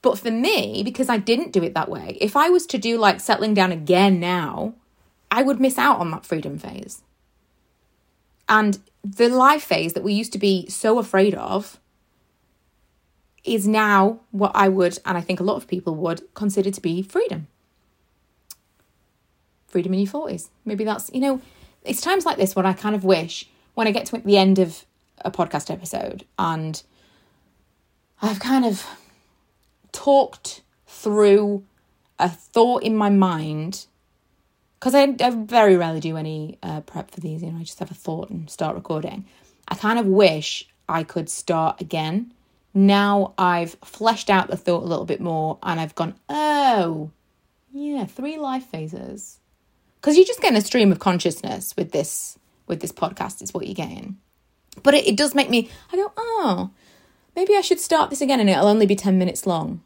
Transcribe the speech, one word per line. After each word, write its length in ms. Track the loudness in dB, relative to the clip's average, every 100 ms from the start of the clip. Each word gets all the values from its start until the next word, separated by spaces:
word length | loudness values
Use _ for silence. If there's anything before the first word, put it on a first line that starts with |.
But 160 | 0 0
for 140 | -2
me, 520 | -2 0 0 -2 -4
because 240 | -6 -4 -2
I 100 | -2
didn't 320 | 0 0 0
do 140 | -2
it 100 | -2
that 140 | -4 -6
way, 300 | -8 -10 -4
if 160 | 0 2
I 140 | 4
was 160 | 4 2
to 120 | -4
do, 200 | -2 2
like, 200 | 2 2
settling 360 | 0 0 2
down 180 | 2 2
again 480 | 0 2 4 6 4
now, 540 | 0 -2 -4 -6 -8 -10 _ _ _ _ _
I 140 | 0
would 180 | 0 2
miss 160 | 0 2
out 220 | 2 2
on 140 | 0
that 120 | -6
freedom 320 | -6 -6 -6 -10
phase. 460 | -12 -14 -16 -18 _ _ _ _ _ _ _ _ _ _ _ _ _ _ -4
And 300 | 0 0 -4 _ _
the 240 | -16 0 0
life 340 | 4 4 2
phase 320 | 0 -2 -2
that 80 | -4
we 100 | -2
used 200 | -2 -4
to 60 | -2
be 300 | 0 0 -2
so 300 | -4 0 0
afraid 360 | 0 2 2
of 460 | 2 -4 -6 -6 -18 _ _ _ _ _ _ _ _ _ _ _ _ _ _ _ _
is 220 | -4 0 2
now 540 | 2 4 6 4 2 _
what 220 | -2 0
I 140 | 4 4
would, 300 | 4 0 0
and 140 | -6 -6
I 20 |
think 200 | -4 -4
a 20 |
lot 140 | -2 -4
of 100 | -4
people 280 | -6 -4 -4
would, 260 | -4 -4 -10
consider 360 | -6 -4 0 -2
to 100 | -2
be 220 | -4 -4
freedom. 460 | -4 -2 -2 -4 -12 _ _ _ _ _ _ _ _ _ _ -20 _ _ _ _ _ _ _ _ _ _ _
Freedom 280 | -4 -2
in 60 | -2
your 100 | -2
forties. 400 | -4 -8 -10 -14 _
Maybe 200 | -10 -6
that's, 260 | -4 -6 -6
you 80 | -4
know, 200 | -2 -2 -8 _ -20 _
it's 180 | -10 -6
times 240 | -2 0
like 120 | 0 0
this 180 | 0
when 120 | 2 0
I 60 |
kind 220 | 0 -2
of 80 | -2
wish, 440 | 2 2 2 -10 -16 _ _
when 140 | -4 -2
I 20 |
get 160 | -2 -4
to 120 | -8
the 180 | 4 6
end 220 | 6 4
of 260 | 2 -2 _ _ _ _
a 60 | -10
podcast 400 | -4 -4 -4 -6
episode 540 | -10 -8 -8 -8 -10 -18 -6
and 440 | -4 -4 -6 -10 _ _ _ _ _ _ _ _ _ _ _ _ _ _
I've 180 | -4 -4
kind 260 | 0 2
of 220 | 2 -2 -8 -20 _ _ _ _ _ _ _ _ _
talked 720 | -6 4 4 4 -4 -16 -16 _ _ _
through 800 | -8 -2 4 6 6 4 -4 -8 _ _ _ _ _
a 100 | -2
thought 560 | -2 -4 2 4 4
in 120 | 0 0
my 140 | 4
mind, 760 | 4 4 0 -6 -6 -8 -10 -16 _ _ _ _ _ _ _ _ _
'cause 160 | 2
I, 220 | 4 4 2
I 100 | -2
very 460 | -2 0 4 6 6
rarely 220 | 4 -2
do 180 | -4 -6
any, 420 | -6 -8 -10 -12
uh, 200 | -10 -10
prep 280 | -10 -14 -14
for 100 | -12
these, 220 | -10 -8
you 80 | -8
know, 80 | -10
I 60 |
just 160 | -12 -12
have 100 | -14
a 40 |
thought 360 | -12 -10 -10 -8
and 180 | -12 -12
start 280 | -8 -6 -6
recording. 480 | -6 -6 -6 -12 -18 _ _ _ -12
I 80 |
kind 240 | -4 0 2
of 80 | 2
wish 640 | 6 6 4 -6 -10 -12 _ -6
I 140 | -4
could 260 | -4 -6 -8
start 520 | -10 -4 -2 0 -4
again. 520 | -8 -6 -4 -4 -6 _ _ _ _
Now 600 | 4 4 6 4 2 0 0
I've 400 | 0 0 -4 -10
fleshed 460 | -20 -2 0 0 2
out 180 | 2 2
the 80 | -4
thought 260 | -2 -2
a 40 | -2
little 180 | -4
bit 160 | -4 -6
more 380 | -4 -4 -4 -6
and 160 | -6 -6
I've 160 | -6
gone, 200 | -6 -8 -8 _
"Oh, 840 | -4 0 2 2 2 0 -4 -10 _ _ _ _ _ _
yeah, 340 | -10 -8 -6 -8
three 320 | -8 -10 -8
life 280 | -6 -6 -8
phases." 720 | -12 -10 -12 -14 -14 -18 -20 _ _ _ _ _ _
'Cause 160 | 4 6
you're 100 | 6
just 140 | 4
getting 160 | 2 2
a 60 |
stream 280 | 2 4 4
of 80 | 4
consciousness 800 | 2 0 0 -4 -8 -8 -8 -8
with 160 | -4
this, 460 | -4 -4 -6 -12 -16 _ _ _
with 140 | -8
this 100 | -8
podcast 520 | -6 -6 -4 -10 -10
is 100 | -12
what 140 | -10 -10
you're 80 |
getting. 420 | -8 -10 -10 -14 -16 _ _ _ _ _ -2
But 120 | 4
it, 120 | 4 4
it 100 | 0
does 180 | 0
make 160 | 0 2
me, 200 | 0 -2 -10 _
I 40 | -4
go, 160 | -4 -4
"Oh, 540 | -6 -2 0 -2 -4 _ _ _ _ _ _ -6
maybe 180 | 2
I 60 | 2
should 180 | 2 -2
start 320 | 0 0 0
this 120 | -2
again 180 | 0 2
and 80 | 4
it'll 180 | 4 4
only 200 | 4 4
be 100 | 2
ten 220 | 2 2
minutes 280 | 0 -4 -4
long." 360 | -4 -4 -10